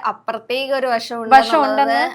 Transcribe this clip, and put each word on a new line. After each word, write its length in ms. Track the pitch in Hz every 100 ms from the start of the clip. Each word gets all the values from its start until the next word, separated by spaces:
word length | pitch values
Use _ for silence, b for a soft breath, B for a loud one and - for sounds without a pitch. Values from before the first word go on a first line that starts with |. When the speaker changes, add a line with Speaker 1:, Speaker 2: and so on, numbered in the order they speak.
| 220
Speaker 1:
അപ്പുറത്തേക്ക് 600 | 214 - 226 226 254 269 269
ഒരു 100 | 262
വശം 240 | 233 233 233 226
Speaker 2:
വശം 240 | 262 - 320
Speaker 1:
ഉണ്ടെന്നുള്ളത് 80 | 277
Speaker 2:
ഉണ്ടെന്ന് 280 | - 240 240 247